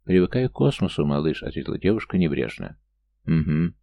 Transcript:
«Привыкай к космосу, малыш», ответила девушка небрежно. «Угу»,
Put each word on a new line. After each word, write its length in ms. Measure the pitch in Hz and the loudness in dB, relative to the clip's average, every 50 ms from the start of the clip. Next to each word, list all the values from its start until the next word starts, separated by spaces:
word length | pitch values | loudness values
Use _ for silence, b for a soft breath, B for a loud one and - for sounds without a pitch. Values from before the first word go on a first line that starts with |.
| - | -2
«Привыкай 440 | - - 92 90 - - 123 127 127 | 2 4 4 4 4 2 0 -2 -2
к 40 | - | 0
космосу, 520 | - 139 143 - - 98 87 - - 76 | 2 2 2 2 0 -2 -2 0 0 0
малыш», 380 | 73 71 73 76 78 73 - - | 0 0 0 0 -2 -2 -4 -6
ответила 340 | - - - 67 - - | -10 -8 -8 -8 -6 -6
девушка 400 | - - 92 110 107 - - - | -2 0 0 0 0 -2 -2 0
небрежно. 600 | 92 90 78 71 69 60 55 - - 50 - - _ _ _ _ _ _ _ _ _ - | 2 2 2 2 0 -2 -4 -6 -10 -12 -14 -14 _ _ _ _ _ _ _ _ _ -2
«Угу», 500 | 76 80 80 76 80 76 80 87 85 - _ | 0 0 2 2 2 0 0 0 -2 -4 _